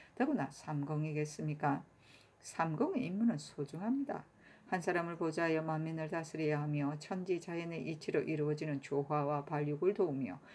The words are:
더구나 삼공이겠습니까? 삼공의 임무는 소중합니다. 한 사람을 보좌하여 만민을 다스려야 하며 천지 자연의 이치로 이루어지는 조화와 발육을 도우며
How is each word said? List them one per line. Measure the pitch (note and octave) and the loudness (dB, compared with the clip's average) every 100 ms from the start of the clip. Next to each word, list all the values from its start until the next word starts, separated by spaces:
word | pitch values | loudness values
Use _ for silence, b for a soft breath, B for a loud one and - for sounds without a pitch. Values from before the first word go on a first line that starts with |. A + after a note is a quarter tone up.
| B | B
더구나 | - C#4 A#3+ C#3 | 0 2 2 0
삼공이겠습니까? | - - D3 C#3+ D3+ D#3 D3+ D3+ - D#3 D3 D3 C#3 - B B B B _ | -6 -4 -2 0 0 0 0 -2 -2 -4 0 2 0 -4 B B B B _
삼공의 | - - E3 D#3 D#4 F4 E3 | -8 -2 0 2 2 2 0
임무는 | G3 A#3 D3+ | 2 4 2
소중합니다. | - - C#3+ D#3+ G#3+ C#4 C#4 - - B B B - | -4 -6 -6 -4 -2 0 -2 -6 -10 B B B -4
한 | F#3 | 0
사람을 | F3+ F3 E3+ E3+ | 2 2 0 0
보좌하여 | E3 D#3+ E3 D#3+ | 0 2 4 4
만민을 | D#3+ D#3 D#3+ D#3+ D#3 | 2 -2 -2 -4 -2
다스려야 | E3 D#3 D#3+ D3+ D3 | -4 -4 0 2 2
하며 | D3 D3 C#3+ D3+ | 2 2 0 -2
천지 | - F#3+ F#3 E3+ | -4 -4 0 -2
자연의 | F3 E3+ E3+ D#3+ D#3+ | 0 -4 -4 -4 -4
이치로 | D#3 - D#3 | -4 0 0
이루어지는 | - D#3 D3+ D3+ D#3 C#3 | 2 0 2 0 0 -2
조화와 | - C#3 C#3+ D3+ C#3+ D3 | 0 -2 2 2 2 0
발육을 | C#3+ D3 D3 D3 F#3 | 0 0 0 2 2
도우며 | G#3 F3 C3+ A#2 F2 B | 4 2 2 -2 -6 B